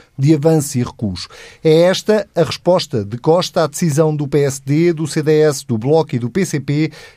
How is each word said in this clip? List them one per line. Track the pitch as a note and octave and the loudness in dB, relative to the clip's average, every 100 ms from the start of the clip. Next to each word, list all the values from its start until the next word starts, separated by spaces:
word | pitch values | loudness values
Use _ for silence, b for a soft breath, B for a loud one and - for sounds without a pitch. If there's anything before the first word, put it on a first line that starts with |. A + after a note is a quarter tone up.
| B - | B -2
de | C#3 | 2
avanços | D#3 D#3+ D#3+ C#3+ B2 | 2 2 2 0 -4
e | |
recuos. | A#2+ - G#2 F2+ - B B B | -4 -4 -6 -6 -12 B B B
É | D#3+ D#3+ | 2 4
esta | F3 F3+ - G#3+ - E3+ | 4 0 0 -2 0 -2
a | |
resposta | C#3+ - F3 F3+ - A#2 | -2 -2 0 0 0 -6
de | G2+ A#2+ | -6 -4
Costa | - F#3 E3 F3+ | 0 0 0 -2
à | D3+ | -2
decisão | - E3+ C#3+ D#3 | -2 -2 2 0
do | D3+ C#3 | 0 -2
P | D3 | 0
S | C#3 C#3 | 0 -2
D, | C3+ D3 E3+ | -2 0 2
do | D#3+ D#3 | 0 -4
C | D#3+ | -4
D | D3 D3+ | 2 4
S, | D3+ - - | 2 0 -4
do | A2+ | -4
Bloco | B2+ D#3+ D3 | 0 0 0
e | B2+ | -4
do | B2 | -4
P | F#3+ F3+ | -2 -2
C | D3 | -4
P, | C#3 C#3+ D#3 B B | -2 -2 -2 B B